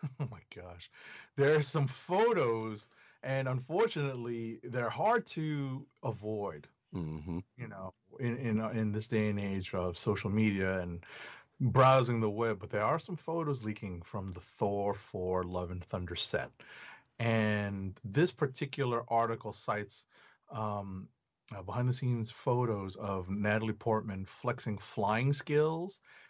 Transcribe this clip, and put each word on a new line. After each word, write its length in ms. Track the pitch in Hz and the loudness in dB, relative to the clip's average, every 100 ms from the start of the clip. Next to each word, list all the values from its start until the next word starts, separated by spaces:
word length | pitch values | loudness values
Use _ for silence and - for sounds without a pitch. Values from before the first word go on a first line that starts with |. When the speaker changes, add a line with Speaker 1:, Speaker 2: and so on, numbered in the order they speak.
Speaker 1:
<laughs> 180 | 147 - | -8 -6
oh 80 | 135 | -6
my 100 | 101 - | -8 -16
gosh. 360 | - - 90 - - - - - - | -14 -14 -14 -18 -20 -20 -18 -8 2
There 180 | 139 | 6
are 80 | 156 | 6
some 240 | 143 151 135 | 4 2 0
photos, 1000 | - - 185 233 202 123 113 110 104 - _ - _ | -2 0 4 6 6 4 2 0 -6 -10 _ -20 _
and 240 | 131 135 131 | -4 0 0
unfortunately, 1120 | 127 127 170 226 165 139 127 120 117 113 113 | 0 0 2 2 2 -2 -2 -4 -4 -6 -8
they're 260 | - 123 117 | -6 -2 -2
hard 360 | 120 196 233 - | 0 2 2 0
to 600 | - 156 147 139 131 - _ | -4 -2 -2 -2 -6 -10 _
avoid. 640 | 135 98 104 110 98 76 - _ _ | -6 -4 -4 -2 -4 -6 -14 _ _
Speaker 2:
Mm-hmm. 460 | 92 78 80 80 85 - - | -6 -6 -6 -6 -6 -8 -12
Speaker 1:
You 120 | 113 | -12
know, 240 | 98 95 - _ - | -10 -12 -14 _ -6
in, 160 | 123 120 | -4 -2
in, 240 | 123 107 | 0 0
uh, 80 | 110 | 0
in 240 | 113 107 | 0 0
this 160 | 107 - | -2 0
day 200 | 110 107 | 0 2
and 120 | 101 | 0
age 340 | 101 98 92 | -2 -4 -2
of 240 | 92 90 90 | -2 -2 -2
social 320 | - 98 98 | -2 0 0
media 500 | 104 110 98 95 95 | 4 4 4 2 0
and 240 | 87 85 - - - - - - | -2 -6 -12 -16 -16 -16 -14 -2
browsing 600 | 127 131 131 131 123 117 | 4 8 10 8 6 2
the 100 | 110 | 2
web, 300 | 104 117 98 | 2 0 0
but 100 | 107 | -2
there 140 | 104 | 0
are 160 | 110 147 | 2 0
some 160 | - 175 | -2 -10
photos 480 | - 165 156 127 | -4 -2 0 -2
leaking 380 | 107 107 101 87 | -2 -4 -6 -8
from 300 | - 104 95 | -8 -6 -6
the 80 | 87 | -8
Thor 540 | - - 104 101 101 | -10 -2 0 2 0
four 480 | 98 - 98 92 92 | -2 -4 -4 0 0
Love 300 | 90 90 87 | 0 -2 -4
and 120 | 90 | -6
Thunder 300 | - 95 87 | -6 -6 -4
set. 360 | 85 - - - - - - - - _ - | -4 -2 -2 -4 -10 -20 -18 -18 -20 _ -4
And 800 | 117 113 107 104 101 98 98 95 | 2 4 4 2 0 -2 -6 -6
this 260 | 101 113 180 | -2 2 2
particular 720 | - 143 - 139 143 127 117 - | 2 -2 -2 -6 -2 0 0 2
article 440 | 117 113 113 107 | 2 2 0 -6
cites, 540 | 110 - 107 104 - - - - _ - | -8 -4 -2 -4 -10 -20 -20 -20 _ -12
um, 560 | 113 107 104 101 95 - _ _ _ - | -4 -2 -4 -6 -8 -10 _ _ _ -14
uh, 80 | 101 | -12
behind-the-scenes 680 | 92 120 127 123 127 117 110 | -6 0 0 2 0 0 -2
photos 640 | - - 123 117 104 95 90 | -4 0 2 2 0 -4 -6
of 320 | 101 95 90 | -4 -2 -2
Natalie 440 | 101 104 107 110 | 0 2 2 0
Portman 520 | 110 117 110 107 95 | -2 0 0 0 -6
flexing 540 | 95 - 123 123 117 101 | -8 -6 -4 -2 -2 -6
flying 540 | - - 101 110 135 | -6 -2 0 2 2
skills 680 | 143 - 147 156 160 185 - _ - | 0 2 4 4 2 -4 -8 _ -20